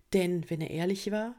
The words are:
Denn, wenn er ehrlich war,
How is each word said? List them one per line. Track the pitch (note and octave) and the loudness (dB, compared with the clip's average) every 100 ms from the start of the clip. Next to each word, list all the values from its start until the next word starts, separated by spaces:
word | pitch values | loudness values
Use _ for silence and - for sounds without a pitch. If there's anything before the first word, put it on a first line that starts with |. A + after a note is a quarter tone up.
| - | 0
Denn, | G3 F3+ F3 D#3+ | 2 4 0 -2
wenn | D#3+ | -4
er | D#3+ | -4
ehrlich | D#3+ F3+ F#3+ G3+ | 0 0 0 -2
war, | G#3+ A3+ | -2 -4